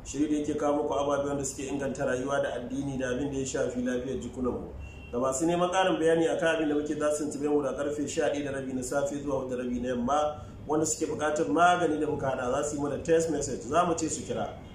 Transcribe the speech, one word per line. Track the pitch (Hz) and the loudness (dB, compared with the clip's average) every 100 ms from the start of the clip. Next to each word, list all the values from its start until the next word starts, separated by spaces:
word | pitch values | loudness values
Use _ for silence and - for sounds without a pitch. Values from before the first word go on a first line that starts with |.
Shiri | - 139 151 | -8 -2 0
da | 147 | 2
yake | 151 147 | 0 0
kawo | 147 147 | 2 2
muku | 151 | 2
ababen | 139 143 139 143 139 | 0 2 0 0 -2
da | |
suke | 131 - 131 | -4 -6 -6
inganta | 139 135 123 | -4 -4 -2
rayuwa | 131 127 139 139 | 0 0 0 0
da | 135 | 0
addini | 123 123 131 139 131 | -2 -4 -4 -4 -2
da | 127 | -2
abin | 123 139 | -2 -2
da | 135 | -2
ya | 127 | -2
shafi | 143 127 123 | -2 -2 0
lafiyar | 123 123 131 117 | -2 -2 -2 -6
jikunan | 120 127 123 | -6 -2 -2
mu. | - - - - - - | -2 -8 -12 -14 -14 -6
Ga | 123 | -2
masu | 135 131 165 | 0 2 2
neman | 175 180 | 4 2
ƙarin | 190 185 156 | 4 2 4
bayani | 160 165 160 | 4 4 4
akan | 143 165 156 | 2 2 2
abin | 151 | 2
da | |
muke, | 147 147 147 | 0 0 0
za | 151 151 | 0 0
su | |
tuntube | 151 131 147 | -4 -2 2
mu | 147 | 2
da | 131 | 2
karfe | 139 143 147 131 | -2 -2 -2 -2
sha | 165 143 | 0 0
ɗaya | 143 | 0
da | 139 | -2
rabi | 135 127 | -4 -4
na | 127 | -4
safe | 123 143 143 143 | -2 0 0 -2
zuwa | 143 131 | -2 -2
hudu | 131 123 | -2 -4
da | |
rabi | 123 123 | -2 -2
na | 123 | -2
yamma. | 123 120 147 151 - - - 131 | 0 2 2 2 -2 -12 -14 0
Wanda | 156 156 | 2 2
suke | - 151 | 0 -2
buƙatar | 151 151 151 147 | 0 0 2 2
magani | 151 175 175 165 151 | 6 6 6 2 2
da | 147 | 0
muka | 139 135 | 0 -2
haɗa, | 131 123 | -2 0
za | 139 | 0
su | 147 143 | -2 -2
yi | |
mana | 143 131 | -2 -4
text | - 165 165 | 2 2 4
message, | 147 143 110 | -2 -2 -6
za | 110 156 | 0 2
mu | 180 | 2
ce | 160 156 | 0 -2
su | 127 | -4
kira | 101 110 107 - - | -6 -4 -4 -8 -16